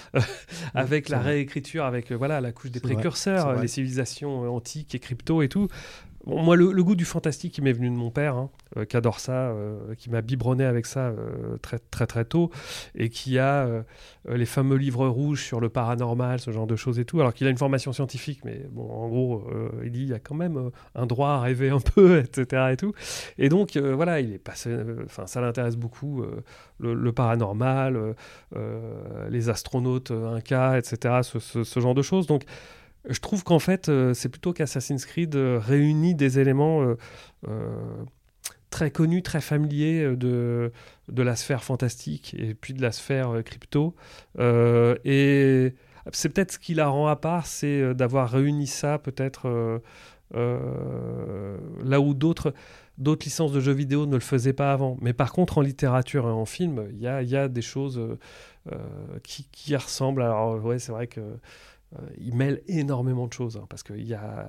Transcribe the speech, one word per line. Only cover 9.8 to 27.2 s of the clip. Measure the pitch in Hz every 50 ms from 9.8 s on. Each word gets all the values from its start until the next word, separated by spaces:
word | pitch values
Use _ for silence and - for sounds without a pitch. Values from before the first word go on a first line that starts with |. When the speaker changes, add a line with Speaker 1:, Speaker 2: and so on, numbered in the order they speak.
| 107 107 117
Speaker 1:
qui | - - 123
m'a | 117 113
biberonné | 110 117 135 123 117 127 127 127 135
avec | 127 120 117 117
ça, | - - 135 131
euh, | 120 110 110 113 113 - 117 110 113 113 -
très, | - - 120 117
très, | - _ - - 117
très | - - 117 117
tôt, | - - 170 170 165 - - - - - - - - -
et | - 113 113
qui | - - - 131 127 127
a, | 135 139 143 143 131
euh, | 120 117 110 113 - - - - - - _ -
euh, | - 120
les | 120 117
fameux | - - 139 135 139 135
livres | 135 139 139 120 120 135
rouges | 131 113 131 147 147 143 -
sur | - - 123 113
le | 117 110
paranormal, | - 131 113 117 120 120 123 117 117 123 127 123 127 120
ce | - 120
genre | 107 110 110
de | 110 113
choses | 107 - 131 117 120
et | 120
tout, | - - 160
alors | 139 120 -
qu'il | - 135
a | 135
une | 127
formation | 123 143 135 139 127 - 139 120
scientifique, | - 139 131 - 123 - 151 135 - -
mais | 117 113 - 139 135
bon, | 113 117 117 113
en | 117 110 113
gros, | 117 117 127 127 123 117 104 104 -
euh, | - 110 113 113 113 117 117
il | 120
dit, | 120 127
il | 139 135
y | 117
a | -
quand | - - 143
même, | 160 175 175 156
euh, | 131 123 123 - - - - -
un | - 123
droit | 120 120 135 143 143
à | 147 131
rêver | 120 127 131 123 135 135
un | 143 127
<laughs> | - - -
peu, | 196 190 180 180 151
et | 117 - -
cetera | 135 123 - 135 131 131 131 131
et |
tout. | - 196 208 - - - - - - - - -
Et | - 139
donc, | 139 165 202 202 - -
euh, | 147 139 139 131
voilà, | 139 170 175 165 143
il | 127 110 98
est | 95
passé, | - - - - - 120
euh, | 117 120 110 117 113 117 113
enfin, | - - - 95
ça | - - 123
l'intéresse | 123 120 117 131 120 120 117
beaucoup, | 117 117 113 - - 139 147 139 127
euh, | 110 107 107 110 - - - - - - _ -
le, | - 117 117
le | 117 117 117 117
paranormal, | 131